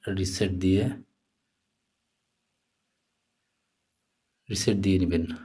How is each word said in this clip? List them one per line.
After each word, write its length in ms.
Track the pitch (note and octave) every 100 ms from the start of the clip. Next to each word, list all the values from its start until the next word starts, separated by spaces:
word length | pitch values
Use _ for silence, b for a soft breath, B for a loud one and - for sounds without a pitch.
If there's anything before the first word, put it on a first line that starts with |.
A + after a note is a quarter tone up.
| -
রিসেট 440 | G2 F#2+ - G2+ F2+
দিয়ে, 260 | F#2+ F#2+ B2 - - _ _ _ _ _ _ _ _ _ _ _ _ _ _ _ _ _ _ _ _ _ _ _ _ _ _ _ _ _ _ _ _ _ _
রিসেট 280 | G#2 - G2+
দিয়ে 220 | G2 F#2
নিবেন। 260 | F2+ E2+ E2 -